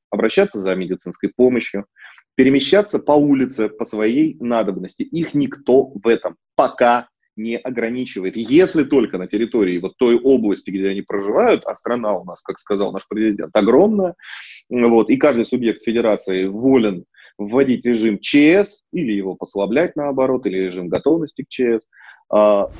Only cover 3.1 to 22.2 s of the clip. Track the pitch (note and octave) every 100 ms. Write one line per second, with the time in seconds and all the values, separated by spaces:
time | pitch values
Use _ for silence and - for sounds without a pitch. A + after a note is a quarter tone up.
3.1 | D3 D3 C3+ B2+ - G#2+ - A#2 G#2+ G#2+
4.1 | B2+ D#3 - A#2+ A#2 G#2 F#2 F#2 - C3
5.1 | D#3+ D#3+ D3 C#3 - - B2+ C3 G#2 A#2
6.1 | A2+ F2+ E2+ _ - C3 - A#2+ A#2+ A#2+
7.1 | _ _ - A2 A#2 B2+ B2 A2+ B2 B2+
8.1 | - F#2 A2 A2+ C#3+ F#3 D#3+ C3+ C#3+ G#2
9.1 | F#2 F#2 G#2 A2+ B2 F#2+ F2+ F#2 - B2
10.1 | A#2 C3 C3 G#2+ F#2 - F#2+ G2 G2 F#2+
11.1 | G#2 G2 B2+ A#3+ D#3+ - G2 - A#2+ A2
12.1 | F#2+ F2+ F2+ - F#2+ - G#2 G2+ F#2+ -
13.1 | G#2 A2 G2+ - A2 G2+ B2+ G#3 G#3+ F#3
14.1 | - - - - - - B2 A#2 A#2 G#2+
15.1 | C3+ D3+ A#2+ A2 B2 A#2 G#2 - A2+ A2+
16.1 | G2+ - F#2+ F#2+ G2+ C3 C3+ G#2+ F#2 -
17.1 | _ - - G#2 A#2 C#3 A#2+ A#2+ A#2 A2
18.1 | G2+ - C#3+ D3 F#3 G3 - _ - C#3
19.1 | G2+ F#2+ F2+ - G2+ G2 A#2+ F3 - D3
20.1 | C3+ C3 C3 A2+ F#2 F#2+ F2+ F2+ F2 C3+
21.1 | E3 G2+ - - - B2 A2+ - _ -
22.1 | -